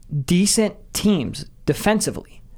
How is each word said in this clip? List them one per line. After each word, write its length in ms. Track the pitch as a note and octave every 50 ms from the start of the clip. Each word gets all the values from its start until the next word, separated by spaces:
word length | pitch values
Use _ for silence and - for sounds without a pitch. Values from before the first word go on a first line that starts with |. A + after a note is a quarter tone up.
| - - D3+ D3 C3
decent 500 | - F3 F3+ G3+ G#3 - A3+ G#3+ G3 - - - - -
teams 520 | - - G#3+ G3+ D#3+ A#2 F2 - - - - - - -
defensively, 760 | - C#3+ - - G3+ A3 G#3+ - - G#2 - - - - - - - -